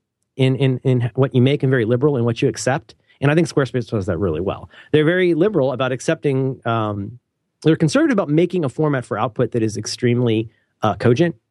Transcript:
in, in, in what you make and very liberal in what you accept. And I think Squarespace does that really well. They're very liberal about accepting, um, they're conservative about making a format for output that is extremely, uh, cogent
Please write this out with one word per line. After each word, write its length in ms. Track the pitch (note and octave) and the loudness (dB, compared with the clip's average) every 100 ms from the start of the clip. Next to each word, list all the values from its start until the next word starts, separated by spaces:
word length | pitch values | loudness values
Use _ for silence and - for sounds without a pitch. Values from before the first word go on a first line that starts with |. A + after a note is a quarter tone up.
| _ _ _ - | _ _ _ 0
in, 200 | C3 C3 | 2 2
in, 240 | C3+ B2+ | 0 0
in 280 | C3+ B2 A#2 - | 0 0 0 0
what 200 | C3+ C3 | 0 4
you 60 | |
make 220 | B2+ C#3+ | 2 2
and 60 | C3 | 0
very 160 | C3 G#2+ | 0 0
liberal 300 | B2 D3 C3+ | 2 2 0
in 60 | |
what 180 | A#2 A#2 | -2 0
you 60 | C3+ | -2
accept. 480 | - - C#3+ - _ _ _ | -2 -2 -4 -6 _ _ _
And 100 | C#3 | 0
I 60 | D#3+ | 2
think 120 | D#3+ | 2
Squarespace 420 | - C3+ B2+ A2+ | 0 -2 -4 -4
does 160 | A2+ F#2+ | -4 -2
that 100 | E2+ | -2
really 240 | F#2 D#2 | -2 -2
well. 280 | F#2+ C#2 - - - | -4 -6 -12 -20 -2
They're 140 | D3+ D#3 | 2 2
very 280 | F3+ F3+ D#3 | 2 2 2
liberal 360 | D#3+ F#3 C3 | 2 2 0
about 180 | C3 B2+ | -2 -4
accepting, 680 | C3 - D#3+ D3+ C3+ C3+ C3 A#2 | -2 -4 -2 0 0 -2 -4 -4
um, 540 | A#2 G#2+ G#2 G2+ A#2+ _ _ _ _ | -2 -2 -4 -8 -12 _ _ _ _
they're 120 | D#3 D#3 | 0 2
conservative 380 | D#3+ C4+ D#4+ | 2 2 2
about 160 | G#3 D3+ | 0 0
making 340 | D#3 F3+ F#3 C#3 | 0 0 -2 -4
a 40 | |
format 360 | - D3+ C3+ - | -2 -2 -2 -4
for 120 | G#2 | -4
output 340 | A#2+ B2 A#2+ | -4 -2 -2
that 100 | A#2+ | -2
is 140 | A2 G#2 | -4 -4
extremely, 720 | G#2 - B2 A#2+ B2 A2 A2+ _ _ _ | -8 -2 0 0 0 0 -4 _ _ _
uh, 120 | A2 F#2+ | -4 0
cogent 400 | A#2 B2 E3+ - _ | 2 2 0 -2 _